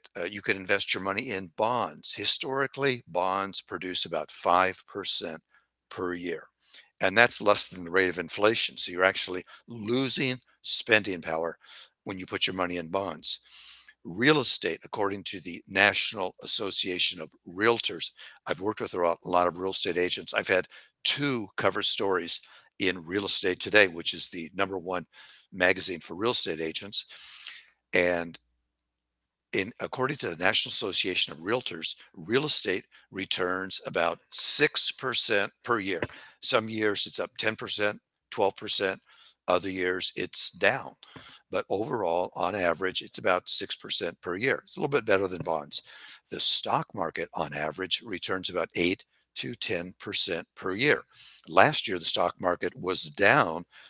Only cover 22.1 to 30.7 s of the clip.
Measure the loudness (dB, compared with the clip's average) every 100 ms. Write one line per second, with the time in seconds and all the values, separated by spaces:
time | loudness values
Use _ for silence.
22.1 | 0 0 -6 -8 -20 _ -2 -2 -2 -4
23.1 | -4 0 0 0 -2 6 8 8 4 -6
24.1 | -2 -4 -4 -10 -4 -2 -2 -4 -6 -6
25.1 | -18 -20 -20 _ 2 4 4 0 -6 -8
26.1 | -2 0 0 -2 -4 -4 -4 -6 -6 -8
27.1 | -16 -16 -14 -14 -16 -20 _ _ 2 2
28.1 | 0 -4 -12 _ _ _ _ _ _ _
29.1 | _ _ _ _ -2 -2 -4 -8 -2 -4
30.1 | -2 -6 0 2 2 0